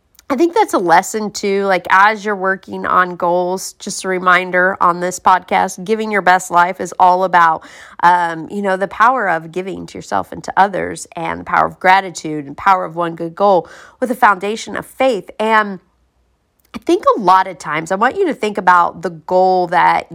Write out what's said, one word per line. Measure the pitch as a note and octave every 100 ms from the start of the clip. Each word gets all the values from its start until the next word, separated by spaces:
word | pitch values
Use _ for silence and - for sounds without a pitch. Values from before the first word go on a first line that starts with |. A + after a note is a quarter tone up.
| _ _ -
I | B3+
think | E4+
that's | A4 G4+
a | C#4
lesson | F3 E3+ G3 A3 G#3+
too, | - G3+ G3
like, | G3 F3+ -
as | F#3+ G3+ A3
you're | G#3 G3
working | F#3+ F#3+ - F#3+ F#3
on | F3+ F3+ F3
goals, | F3 F3+ F3+ F#3 -
just | - G#3 -
a | F#3+
reminder | F#3 F3+ F3+ F3+ F3+ F#3 -
on | F3+ F3
this | F3+ -
podcast, | G3+ F#3 - F#3+ F#3 -
giving | F3+ A3 G#3+
your | G#3
best | F3+ F#3 -
life | F3 F3 F#3
is | F3+ -
all | F3+ F3+
about, | F#3 E3+ E3 D#3+ - - - -
um, | F3 F3+ E3+ D#3+ D#3
you | G3+
know, | G3+ F#3+
the | F#3+
power | - A3+ C4 G3
of | E3 E3
giving | E3+ F#3+ F3 E3+
to | F3+
yourself | - G3 -
and | E3+
to | - -
others, | G3+ F3 F3 E3+ - F3
and | E3 E3+
the |
power | F3 E3+ D#3+
of | D#3+
gratitude | F#3 F#3+ F#3+ D#3 D#3+ D3+ C#3
and | D3
power | G3 F#3
of | F3
one | E3 E3+ E3
good | E3+
goal | E3 G3+ F3+ E3 - - _
with | A#3+
a |
foundation | B3 G#3+ F#3+ G3+ A3 G#3+ -
of | -
faith. | - C4 G3+ - -
And | A3 A3 G#3 F#3 _ _ _ _ _ _ _ _ _
I | -
think | - F4+ C#5 G#4+
a |
lot | F3+ F#3 F#3+
of | F3
times, | D#3+ D3+ E3
I | F#3+
want | B3+
you | G4 F4
to |
think | A3+ G#3+ G#3
about | F#3 F3+ E3+ E3
the | F#3
goal | D#3+ - F#3 F#3 F#3 F3
that | F3 E3 E3+ -